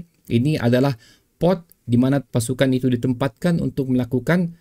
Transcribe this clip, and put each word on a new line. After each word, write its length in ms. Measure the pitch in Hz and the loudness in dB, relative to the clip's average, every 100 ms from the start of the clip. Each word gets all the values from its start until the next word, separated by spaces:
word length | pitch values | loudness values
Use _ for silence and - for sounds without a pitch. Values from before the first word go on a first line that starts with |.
| - _ - | -4 _ -2
ini 240 | 117 143 | 0 2
adalah 400 | 156 117 123 139 117 - _ _ - | 0 2 2 2 -2 -10 _ _ -2
pot 240 | 165 185 - _ | 0 0 -4 _
di 160 | - 120 | -2 2
mana 240 | 131 139 | 2 0
pasukan 480 | - 123 117 127 135 | 0 -4 -2 0 0
itu 160 | 127 127 | 2 0
ditempatkan 720 | 120 131 123 - _ 175 170 | 0 -2 -2 -4 _ -2 -2
untuk 320 | 135 - 131 | -2 -4 -2
melakukan 640 | 127 120 127 123 180 170 - | -2 0 -4 0 0 -2 -8